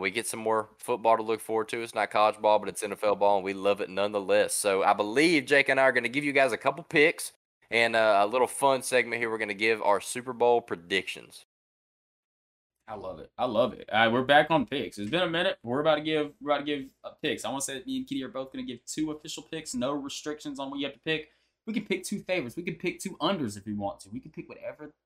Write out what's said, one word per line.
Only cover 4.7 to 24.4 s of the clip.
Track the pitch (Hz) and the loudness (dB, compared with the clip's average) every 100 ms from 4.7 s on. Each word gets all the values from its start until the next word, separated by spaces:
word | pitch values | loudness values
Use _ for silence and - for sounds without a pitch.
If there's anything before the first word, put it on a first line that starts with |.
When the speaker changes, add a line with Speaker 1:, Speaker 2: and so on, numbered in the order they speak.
| 95 | 2
Speaker 1:
I | 92 | 4
believe | 101 107 123 170 156 | 2 2 2 4 4
Jake | 131 143 135 | 4 2 4
and | 135 | 4
I | |
are | 135 | 4
gonna | 123 117 | 4 0
give | 135 | -4
you | 147 | 0
guys | 139 135 | 2 2
a | 107 | 2
couple | 135 147 | -2 -2
picks | - 160 156 - - _ _ _ - | 0 4 4 4 -10 _ _ _ -4
and, | 113 117 | 2 2
uh, | 113 110 101 | 4 6 6
a | 104 | 4
little | 123 120 | 2 0
fun | - 139 131 | 2 2 2
segment | - 127 117 117 | 2 0 0 -2
here. | 117 | -2
We're | 110 | -2
gonna | 107 | -4
give | 101 110 107 | 0 2 2
our | 101 98 | 2 2
Super | - 123 127 | 0 -10 -8
Bowl | 120 120 120 | 2 4 4
predictions. | - 92 87 95 - - 57 - _ _ _ _ _ _ _ _ _ _ _ _ _ _ - | 0 -10 -2 -2 -2 -12 -16 -20 _ _ _ _ _ _ _ _ _ _ _ _ _ _ -16
Speaker 2:
I | |
love | 104 92 78 | -12 -12 -12
it. | - - | -16 -4
I | |
love | 127 110 123 | -2 2 0
it. | - - | -2 -2
Uh, | 107 113 | 4 4
we're | 123 | 4
back | 127 147 151 | 6 6 6
on | 160 | 2
picks. | 113 139 - - | 0 -4 -6 -8
It's | 104 | -4
been | 165 | -2
a | 175 | 0
minute. | 165 190 - | 0 -2 -4
We're | 113 135 | -6 -2
about | 156 151 | 2 2
to | |
give, | 156 156 147 _ | 0 -2 -2 _
we're | 143 | -2
about | 143 | -2
to | |
give, | 147 143 135 _ | 0 -6 -8 _
uh, | 110 - | -18 -8
picks. | 151 101 | -4 -4
I | 107 | -4
wanna | 135 | -6
say | 139 | -6
that | 135 131 | -8 -6
me | 131 | -6
and | 131 | -6
Kitty | 139 | -8
are | 127 | -8
both | 131 135 | -10 -10
gonna | 131 | -10
give | 127 117 - | -10 -12 -10
two | - 156 | -6 -6
official | 151 160 - | -6 -10 -12
picks. | - 160 156 | -10 -12 -8
No | 123 131 | -4 -2
restrictions | 147 139 - 151 151 151 135 | -4 -6 -10 -10 -10 -10 -10
on | 135 | -8
what | 143 | -6
you | 139 | -8
have | |
to | - | -8
pick. | 160 156 156 _ _ _ - | -6 -6 -6 _ _ _ -8
We | |
can | 214 | -8
pick | - 185 | -4 -6
two | - 196 | -4 -8
favorites. | - 180 120 175 | -4 -4 -4 -8
We | |
can | 175 160 | -10 -6
pick | 180 170 | -8 -6
two | 190 165 | -10 -4
unders | 160 196 117 101 | -2 -2 -4 -8
if | 107 | -8
we | |
want | 104 101 - | -6 -6 -8
to. | 95 | -14
We | 120 | -14
can | 156 | -14
pick | - | -16